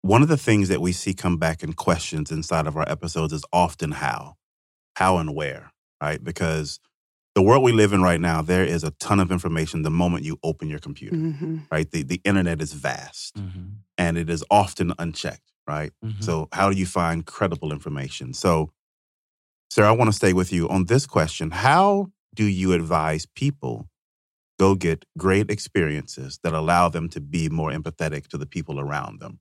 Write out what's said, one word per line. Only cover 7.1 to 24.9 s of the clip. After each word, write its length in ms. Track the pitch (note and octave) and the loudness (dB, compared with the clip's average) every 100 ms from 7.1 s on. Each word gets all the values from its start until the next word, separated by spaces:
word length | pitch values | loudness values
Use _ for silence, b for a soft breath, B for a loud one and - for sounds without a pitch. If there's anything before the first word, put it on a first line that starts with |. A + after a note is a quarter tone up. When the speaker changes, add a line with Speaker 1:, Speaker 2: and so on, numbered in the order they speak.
| _ _ | _ _
Speaker 1:
the 80 | - | 2
world 200 | F#2+ C3+ | 6 8
we 100 | B2+ | 6
live 200 | A2+ G#2 | 6 6
in 100 | G2 | 6
right 180 | F#2 E2+ | 4 4
now, 220 | E2+ D#2+ | 2 0
there 220 | D#2 F2+ | 2 2
is 180 | F2+ E2+ | 2 0
a 60 | D#2 | -4
ton 280 | - - G2+ | -8 0 2
of 100 | F2+ | 2
information 500 | F2+ F2+ D#2+ D#2+ E2 | 0 -2 -2 -2 -2
the 80 | D#2 | -2
moment 340 | E2 F2 F2 | 2 2 0
you 140 | D2+ D#2 | -4 -6
open 260 | E2 D#2 D#2 | -6 -6 -8
your 100 | D2 | -10
computer, 380 | D2+ C#2+ - E3+ | -12 -14 -6 -4
Speaker 2:
Mm-hmm. 400 | D#3+ C#3+ D#3+ D#3+ D3 | -4 -4 -8 -8 -4
Speaker 1:
right? 200 | D#3+ D#2 | -4 -2
The, 120 | - | -4
the 180 | C3+ F2+ | -4 -4
internet 360 | - G2+ F2 D#2+ | 0 2 0 -2
is 100 | D2+ | -6
vast 640 | D2+ C#2 C2+ - - - G2+ | -6 -6 -8 -12 -16 -16 -12
Speaker 3:
Mm-hmm. 280 | F#2+ F#2 F#2 G#2 _ - | -12 -12 -14 -16 _ -2
Speaker 1:
and 180 | F2 E2+ | -2 0
it 120 | E2 | -2
is 140 | E2 C#2+ | -6 2
often 420 | G#2 F#2+ - E2+ - | 2 2 -2 -4 -2
unchecked, 540 | E2 D#2+ - - _ _ - | -8 -8 -10 -10 _ _ -10
right? 260 | D2+ D2+ _ | -8 -8 _
Speaker 3:
Mm-hmm. 180 | A2 G#2 | -12 -8
Speaker 1:
So 260 | G#2 E2 D#2 | -4 -4 -4
how 180 | - G2 | 0 0
do 60 | G2 | 2
you 100 | F2+ | -2
find 380 | F2+ E2+ E2 D#2+ | -2 -2 -2 -6
credible 460 | - F#2+ D#2+ D#2+ | -4 -4 -2 -6
information? 640 | D2+ D2+ D2 C2+ - C2 | -8 -8 -8 -10 -10 -12
So, 380 | C2 F#2 E2 D#2+ _ _ _ _ _ _ _ _ _ _ | -2 2 2 0 _ _ _ _ _ _ _ _ _ _
Sarah, 180 | - G#2+ | 4 6
I 40 | |
wanna 200 | A2+ A2+ | 6 4
stay 200 | G#2 G2+ | 4 2
with 200 | F#2 F2+ | 2 2
you 160 | F2+ E2 | 0 0
on 180 | F#2+ F2+ | 0 2
this 200 | B2 C#3+ | 2 2
question. 440 | - D#2+ - E2 | 0 0 -2 -6
How 580 | E2 A#2 D#3+ G3 G3+ G3 _ _ | 0 4 6 6 2 -2 _ _
do 100 | - | -2
you 280 | G#2 F#2 F#2 | 0 2 2
advise 540 | F2 E2 E2 D#2 D#2 - | 2 2 0 0 -2 -6
people 640 | - C#3 C#3 C2 A1+ - _ _ _ _ _ _ _ | -4 -4 -2 -8 -10 -12 _ _ _ _ _ _ _
go 160 | F#2+ | 4
get 300 | G2 F2+ | 4 0